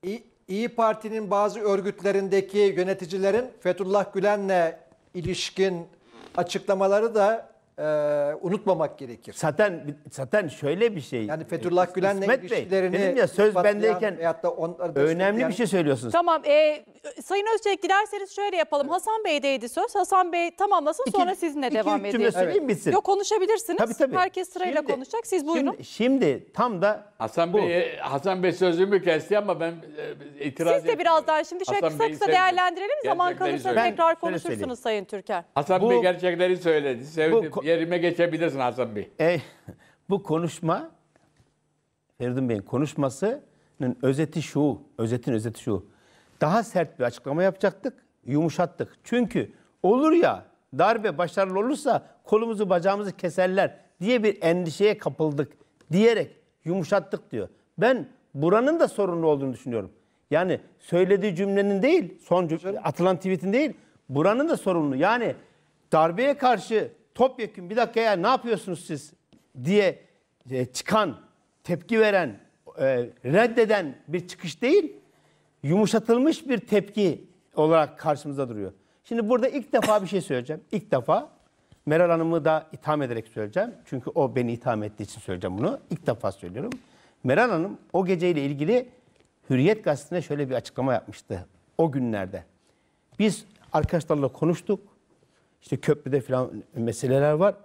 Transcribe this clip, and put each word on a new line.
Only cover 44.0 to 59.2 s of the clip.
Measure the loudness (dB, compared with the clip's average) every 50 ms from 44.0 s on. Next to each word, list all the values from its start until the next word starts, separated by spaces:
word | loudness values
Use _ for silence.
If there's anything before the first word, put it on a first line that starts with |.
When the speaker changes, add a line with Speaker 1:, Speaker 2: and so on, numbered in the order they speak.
Speaker 2:
özeti | 0 0 0 0 -2 -4 -4 -8
şu, | -8 -4 -2 0 0 0 -2 -4 -10 _ _ -6
özetin | -4 -2 -2 -2 -2 -2 -2
özeti | -2 -2 -4 -8 -8
şu. | -6 -4 -4 -4 -4 -10 _ _ _ _ _ _ _ _ _ _
Daha | 0 2 2 0 0
sert | 0 -2 -2 -2 -2 -4 -4
bir | -4
açıklama | -4 -4 -6 _ -6 -2 0 0
yapacaktık, | 0 0 0 -2 -2 -2 -2 -10 -10 -10 _ _ _ _ _ _
yumuşattık. | -2 -2 0 0 0 0 0 -2 -2 -2 -8 -10 -10 -10 _ _
Çünkü | -2 0 0 0 0 -2 -4 -4 -4 -10 _ _ _ _ _ 0
olur | 2 2 4 4 4
ya, | 4 4 4 2 0 -2 -8 _ _ _ _ _ -2 2
darbe | 2 2 2 2 0 -4 -2 -2
başarılı | -4 -4 0 -2 -2 -2 0 -2
olursa | -2 -2 -4 -2 0 0 0 0 -2 -6 -20 _ _
kolumuzu | 0 0 2 2 0 -2 -4 0 0
bacağımızı | 0 2 2 2 0 0 -2 -8 -10 -6
keserler | -6 -6 0 0 0 2 2 2 0 0 -2 -8 _ _ _ _
diye | -2 0 0 2 2
bir | 2 0 2
endişeye | 2 2 2 2 0 -4 -2 2 2 2 2 2
kapıldık | -2 -6 -2 -2 -2 -2 0 -2 -4 -6 -6 _ _ _ _ _ _ _
diyerek | 2 4 4 6 4 4 -2 -6 -8 _ _ _ _ _ _
yumuşattık | -4 -2 -2 0 0 0 0 0 -2 -10 -10 -10 _
diyor. | -8 -6 -6 -8 _ _ _ _ _ 0
Ben | 2 2 2 2 0 -8 -14 _ _ _ _
buranın | -2 2 4 4 4 4 2 4 4
da | 2 2
sorunlu | 2 0 -2 -2 0 0